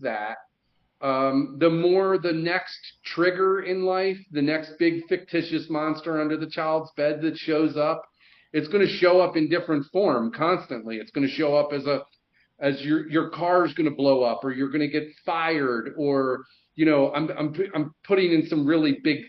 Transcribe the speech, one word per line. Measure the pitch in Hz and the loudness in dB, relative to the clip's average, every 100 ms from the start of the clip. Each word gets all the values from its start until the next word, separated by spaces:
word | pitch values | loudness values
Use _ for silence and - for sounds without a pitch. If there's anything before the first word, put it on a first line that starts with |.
that, | 135 110 107 113 - _ _ _ _ _ | -6 -6 -8 -10 -16 _ _ _ _ _
um, | 139 131 135 135 139 139 | -2 0 2 0 -2 2
the | 165 | 2
more | 165 180 185 190 185 | 4 4 4 2 0
the | 170 | 0
next | 160 165 180 - - - - | -2 -2 -4 -6 -14 -20 -20
trigger | - - 175 185 190 190 | -8 0 0 2 2 0
in | 180 185 | -2 -2
life, | 185 185 190 190 - | 0 0 0 -4 -6
the | 147 | -2
next | 143 156 156 - | 0 0 -4 0
big | 170 165 - | 0 0 -2
fictitious | 180 - 170 165 160 - | -4 -2 -4 -2 -4 -4
monster | 156 156 156 170 156 | -4 -2 -4 -4 -2
under | 151 156 | -2 -4
the | 156 | -6
child's | 165 156 160 156 - | -4 -2 -2 -2 -2
bed | 147 147 | -2 0
that | 160 156 | -4 -4
shows | - 156 156 139 | -2 2 2 0
up, | 151 160 - _ _ _ _ | -2 -2 -8 _ _ _ _
it's | 151 147 | -4 0
gonna | 202 190 | 2 2
show | - 175 180 | 4 6 6
up | 175 170 | 4 2
in | 151 | 0
different | 175 175 151 139 | 0 0 -2 -2
form | 185 196 127 113 | 0 0 0 -2
constantly. | - 160 180 - 123 110 110 | -2 0 0 -4 -10 -8 -10
It's | 107 | -6
gonna | 147 139 | -2 -2
show | 135 151 147 | 0 2 2
up | 147 | 0
as | 143 135 | -2 -2
a, | 135 135 _ _ _ _ - | -4 -4 _ _ _ _ -4
as | 143 135 | -2 -2
your, | 139 160 151 | 0 -2 0
your | 151 160 | -2 -2
car's | - 175 180 165 | -2 2 4 2
gonna | 143 156 | 0 -2
blow | 127 139 135 | 2 2 4
up, | 123 113 | 2 0
or | 135 | -4
you're | 127 135 | -4 -2
gonna | 147 147 | -2 -2
get | 147 151 - - | -2 -6 -8 -6
fired, | 165 165 160 135 120 113 151 | -2 0 0 0 -2 -6 -4
or, | 143 139 131 127 - _ _ - | 0 2 0 -2 -8 _ _ 0
you | 156 | 2
know, | 147 139 | 4 2
I'm, | 143 156 | 0 -4
I'm, | 147 151 151 196 160 | -2 -4 -4 -4 -4
I'm | 151 - - | -6 -8 0
putting | 196 180 | 2 4
in | 165 160 | 2 2
some | 160 143 | 0 2
really | 165 156 135 | 2 2 0
big | 160 143 | 0 -2